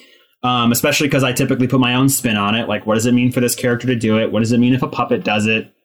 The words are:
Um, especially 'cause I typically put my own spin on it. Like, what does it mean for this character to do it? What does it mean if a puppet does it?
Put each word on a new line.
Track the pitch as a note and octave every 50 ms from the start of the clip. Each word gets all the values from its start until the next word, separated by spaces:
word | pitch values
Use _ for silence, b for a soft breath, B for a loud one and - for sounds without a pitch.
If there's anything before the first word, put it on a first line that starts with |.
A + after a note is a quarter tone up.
| b b b b b b b b -
Um, | B2 B2 A#2+ A#2 A#2 A#2
especially | - - D3 C#3+ - D#3+
'cause | C#3 C#3+ C#3 C3+
I | B2+
typically | B2+ - C#3 B2+ C3 A#2 B2+
put | B2 C#3 B2+
my | B2+ A#2+ B2
own | C3 C3+ C#3
spin | C3+ - - A#2+ G#2+
on | G#2 G2+ G2+ G#2+
it. | A2+ A#2
Like, | D#2+ G#2+ G#2 -
what | G#2+ G#2+
does | A2 A2
it | B2 B2
mean | B2 B2 B2+
for | B2 B2+
this | B2 A#2+ A#2
character | - - B2+ A#2+ A#2+ -
to | B2+ B2+
do | A2+ A2 A2 G#2+ A2+
it? | A2+ - -
What | G#2
does | A2+ A2
it | B2 A#2
mean | A#2+ B2 C3
if | B2+ D#3
a |
puppet | - - - A#2+ - A#2+ A2 -
does | A2+ G#2 G#2+ G#2
it? | A2 A2 A2 G#2 - _ _